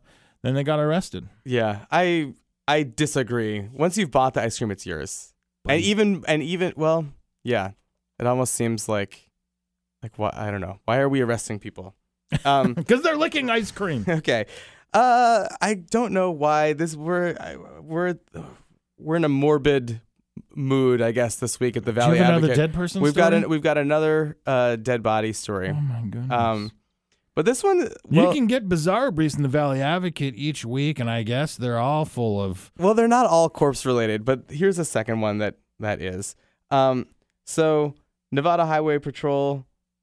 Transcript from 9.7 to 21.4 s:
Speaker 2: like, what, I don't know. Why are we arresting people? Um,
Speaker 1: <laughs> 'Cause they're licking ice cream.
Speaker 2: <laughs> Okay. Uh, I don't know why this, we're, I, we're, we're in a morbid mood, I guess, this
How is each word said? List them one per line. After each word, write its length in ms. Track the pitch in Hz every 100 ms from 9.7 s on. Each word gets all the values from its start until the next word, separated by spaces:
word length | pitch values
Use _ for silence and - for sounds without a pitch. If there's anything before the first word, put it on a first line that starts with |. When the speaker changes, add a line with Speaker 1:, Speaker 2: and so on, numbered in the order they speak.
| _ _ _
Speaker 2:
like, 160 | 113 -
what, 160 | 104
I 160 | - 104
don't 100 | 101
know. 200 | 92 98 -
Why 120 | 123
are 100 | 139
we 120 | 135
arresting 400 | 117 113 - 104
people? 340 | 107 - 92 - _ _ _ 151
Um, 300 | 139 139 127
Speaker 1:
<laughs> 140 | 120 -
'Cause 140 | 254
they're 140 | 330 302
licking 320 | 320 302 254
ice 220 | 233 208
cream. 340 | - 196 135 101
Speaker 2:
<laughs> 20 |
Okay. 380 | 160 151 117 104 - - - _
Uh, 520 | 208 254 240 233 226 - -
I 140 | 190
don't 380 | 208 170 226 233
know 160 | 190 185
why 420 | 156 147 151 151
this, 240 | 147 165 156
we're, 400 | 156 180 175 -
I, 180 | - - - 151
we're, 320 | 151 160 180 175 _ 85 - - _ _ _ _
we're 180 | 151 165
in 80 |
a 40 | 156
morbid 720 | 139 147 151 139 139 120 117 - _ _ - -
mood, 480 | - 135 135 127 123
I 100 | 117
guess, 240 | 117 120
this 240 | -